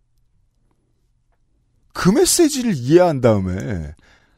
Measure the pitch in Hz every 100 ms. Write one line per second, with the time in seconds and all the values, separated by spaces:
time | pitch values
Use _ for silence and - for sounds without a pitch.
0 | _ _ _ _ _ _ _ _ _ _
1 | _ _ _ _ _ _ _ _ _ -
2 | 170 262 359 - 311 277 240 147 123 170
3 | 180 139 120 104 92 92 131 90 73 -
4 | _ _ _